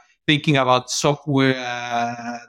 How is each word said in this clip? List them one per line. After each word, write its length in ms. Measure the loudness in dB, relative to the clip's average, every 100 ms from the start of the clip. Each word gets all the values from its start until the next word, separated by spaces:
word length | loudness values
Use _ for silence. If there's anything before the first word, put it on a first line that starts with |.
| _ _ 0
thinking 300 | 0 2 2
about 340 | 4 2 0
software, 640 | -2 0 -2 0 2 2 0
uh, 800 | -4 -8 -6 -4 -4 -6 -10 -12